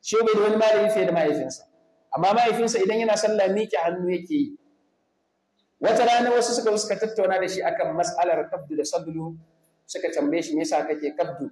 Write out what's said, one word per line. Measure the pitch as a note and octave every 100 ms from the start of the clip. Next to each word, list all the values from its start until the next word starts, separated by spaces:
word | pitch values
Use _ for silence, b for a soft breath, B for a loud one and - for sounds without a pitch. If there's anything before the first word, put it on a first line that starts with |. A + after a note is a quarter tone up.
Shi | - A3 A3
bai |
da | G#3
wani | G#3 A3
malami | A3 G#3 G#3+
fiye | G3 F3+
da |
mahaifinsa. | E3+ D#3 D3 C3 - - _ _ _ _ -
Amma | F3+
mahaifinsa | A3 A#3+ G#3 A3+ A3+
idan | F#3+ A3
yana | A3+ G#3
sallah | G#3+ G#3+ F#3+
miƙe | G3+ A3 G3
hannu | E3+ F3 F3+
yake | F3 -
yi. | D3+ C#3+ - _ _ _ _ _ _ _ _ _ _ _ _
Wata | E3 A3+ A#3+
rana | A#3+ B3
wasu | A#3+ A#3
suka, | A#3+ A3 G#3
suka | - G3
tattauna | A3 - F#3+ F#3
da | F#3
shi | F#3
akan | E3+ - E3
mas'alar | D#3+ E3+ - F3 D#3+ -
kabdu | F3+ D3 D#3
da |
sadlu, | D3 E3+ E3 D#3+ D#3+ E3 _ _ _ _ _
suka | - E3
tambaye | D3+ C#3+ E3
shi, | E3
"Me | D#3 D#3
yasa | D#3
kake | D3+ D3+ D3 D3
kabdu?" | D3+ C3 C3+